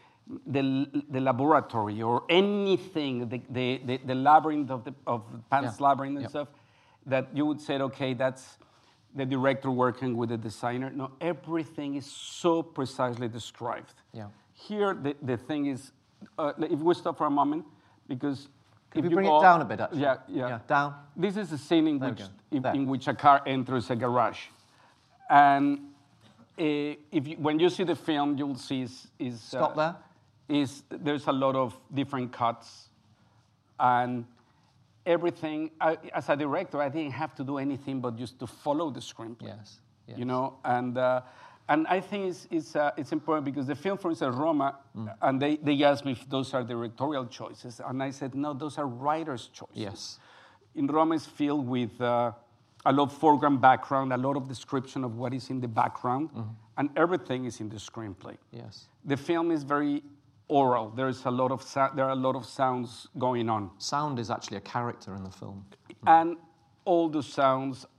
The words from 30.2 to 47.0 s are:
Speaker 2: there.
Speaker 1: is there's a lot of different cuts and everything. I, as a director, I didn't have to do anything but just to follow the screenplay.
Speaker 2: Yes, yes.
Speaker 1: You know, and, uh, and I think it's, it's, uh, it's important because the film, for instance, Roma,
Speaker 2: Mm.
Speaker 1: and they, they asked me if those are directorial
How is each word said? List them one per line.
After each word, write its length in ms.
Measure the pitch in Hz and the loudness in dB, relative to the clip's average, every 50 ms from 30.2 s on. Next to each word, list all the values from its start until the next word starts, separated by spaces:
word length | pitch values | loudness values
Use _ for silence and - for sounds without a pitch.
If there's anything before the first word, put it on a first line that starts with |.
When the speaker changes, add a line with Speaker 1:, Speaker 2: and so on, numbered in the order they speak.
| _ _ _ _ _ - | _ _ _ _ _ -2
Speaker 2:
there. 120 | 143 147 | 0 0
Speaker 1:
is 220 | 139 110 - - - - | 0 0 -4 -10 -14 -14
there's 380 | - - - 147 147 143 - | -12 -6 -2 -2 -2 0 0
a 40 | 156 | 0
lot 240 | 139 131 139 135 131 | 2 2 2 2 2
of 240 | 135 131 113 - - - - 143 | 2 0 -2 -4 -10 -16 -8 -4
different 400 | 135 135 139 139 127 123 120 - | -4 -4 -2 -2 -4 -4 -4 -2
cuts 560 | - 120 117 117 - - - - - - - _ _ _ _ _ _ _ _ _ _ _ _ _ _ _ _ _ - | -2 0 0 0 -2 -10 -20 -20 -20 -20 -20 _ _ _ _ _ _ _ _ _ _ _ _ _ _ _ _ _ 2
and 460 | 135 127 123 123 123 123 123 120 117 - _ _ _ _ _ _ _ _ _ _ _ _ _ _ - | 4 4 4 4 2 0 -2 -6 -8 -10 _ _ _ _ _ _ _ _ _ _ _ _ _ _ 0
everything. 640 | 180 170 165 175 170 170 - 160 156 151 151 160 156 - - | 0 2 2 2 -2 -2 -4 -6 -6 -4 -4 -6 -6 -4 0
I, 180 | 175 160 160 - - - - | 0 0 0 -2 -4 -8 -8
as 160 | 165 135 - | -4 -2 0
a 60 | 147 | 0
director, 460 | 139 151 143 143 - 147 143 151 143 | 0 0 0 -2 -2 -4 -4 -2 -2
I 80 | 143 135 | -2 -2
didn't 220 | 139 165 156 143 | -2 -4 -6 -6
have 240 | 123 135 156 151 - | -6 -6 -6 -8 -8
to 80 | - 131 | -8 -6
do 140 | 131 143 | -6 -4
anything 440 | 135 135 143 139 135 - 139 135 127 | -4 -4 -4 -4 -6 -6 -6 -6 -4
but 140 | 123 123 113 | -4 -4 -6
just 220 | 117 127 107 - - | -6 -10 -12 -12 -12
to 80 | 131 | -14
follow 420 | 113 - - - - 143 160 170 147 | -14 -12 -6 -2 -2 0 0 -2 -4
the 100 | 123 127 | -6 -8
screenplay. 480 | 110 - - - 113 113 117 - 117 | -12 -14 -14 -14 -14 -14 -14 -14 -14
Speaker 2:
Yes, 320 | 110 104 107 104 - - - _ _ _ _ _ | -16 -16 -16 -18 -20 -20 -20 _ _ _ _ _
yes. 100 | 123 113 | -14 -10
Speaker 1:
You 80 | 120 123 | -8 -4
know, 320 | 127 127 127 131 131 - - - | -2 -2 -2 -2 -4 -6 -6 -2
and, 320 | 127 123 123 127 123 120 | -2 0 0 0 -2 0
uh, 240 | 127 127 127 127 127 - - - - - - - _ _ - | 0 2 2 2 0 -2 -8 -14 -20 -20 -20 -20 _ _ 0
and 160 | 151 156 160 | 0 2 2
I 120 | - 180 190 | 0 0 -2
think 300 | 185 - 208 202 190 185 | -2 -4 -6 -6 -4 -6
it's, 180 | 170 - - - | -6 -8 -8 -6
it's, 260 | 175 160 143 - - | -4 -4 -4 -2 -2
uh, 160 | 151 147 143 - | 0 0 0 -2
it's 140 | 156 135 - | -4 -6 -4
important 340 | 160 151 147 160 156 156 135 | -4 -4 0 0 0 0 -2
because 220 | 143 135 143 131 | -2 -4 -4 -4
the 80 | 139 147 | -4 -4
film, 220 | 135 - 196 202 | -4 -4 -4 -4
for 120 | 190 - 175 | -2 -2 -4
instance, 260 | 160 - 156 131 120 | -2 -2 -2 -2 0
Roma, 400 | 131 156 165 156 143 135 139 - - - _ - | 0 0 0 2 2 0 -2 -4 -6 -12 _ -12
Speaker 2:
Mm. 200 | 113 110 107 - - | -10 -10 -10 -4 -2
Speaker 1:
and 200 | - 139 135 131 | 0 0 2 2
they, 160 | 143 151 151 | 2 0 0
they 260 | 151 151 147 143 139 147 | 0 0 0 4 4 6
asked 220 | 143 143 139 - | 4 4 4 0
me 80 | 139 123 | -4 -4
if 140 | - - 131 | -6 -6 -6
those 240 | 135 135 127 - 139 | -4 -4 -4 -2 -4
are 100 | 131 120 | -4 -4
directorial 600 | 117 120 117 117 107 110 - | -4 -4 -6 -6 -8 -6 -4